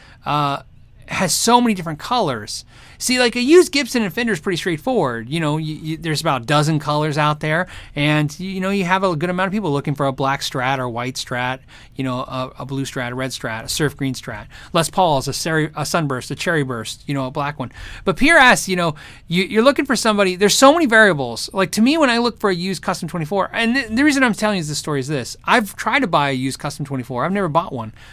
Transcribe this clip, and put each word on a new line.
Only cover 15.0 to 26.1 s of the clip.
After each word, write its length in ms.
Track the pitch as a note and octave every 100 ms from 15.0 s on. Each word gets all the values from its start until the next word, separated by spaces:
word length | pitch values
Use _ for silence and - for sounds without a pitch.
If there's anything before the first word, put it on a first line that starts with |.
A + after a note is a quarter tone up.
| F3+ C3+ C#3
a 60 |
Seri-, 380 | B2+ E3+ D#3+ D3+ D3+
a 80 |
Sunburst, 460 | D3 F3 D3 B2+ -
a 60 | C#3
Cherry 260 | F#3 E3
Burst, 420 | C3 A#2+ A2 - -
you 60 | C#3
know, 100 | C3
a 60 |
black 260 | D3 C#3+ D3
one. 140 | A#2+ - - - -
But 120 | -
P 120 | D4
R 80 | E4
S, 320 | B3+ G3 -
you 60 | F3+
know, 180 | E3+ D3 - - -
you, 180 | E3+ F#3+
you're 180 | G#3+
looking 220 | B3+ C#4+ C#4+
for 100 | B3
somebody, 400 | A3+ G#3 F#3+ F3+
there's 220 | G3+ -
so 140 | C4+
many 140 | E4 C#4+
variables. 640 | A3 G#3 D3+ B2 A2+ -
Like, 200 | G3 F#3
to 100 | -
me, 160 | A#3+ D#4+
when 140 | C4+
I 80 | A#3
look 200 | A#3+ A#3
for 120 | G#3
a 40 | F3+
used 280 | F#3+ F3+
Custom 260 | - F3 D#3+
twenty-four, 400 | F3 D3+ G3+ -
and 220 | A3 A3+
th-, 140 | C4 A3
the 140 | A3
reason 200 | D4 C#4
I'm 120 | B3+ G3
telling 240 | G#3+ G3
you 40 |
this 140 | D3+ C#3+
story 220 | - C#3+
is 80 | B2+
this. 280 | D3 A#2 -
I've 320 | - A3+ G3 -
tried 260 | A3 C4+
to 60 |
buy 220 | A#3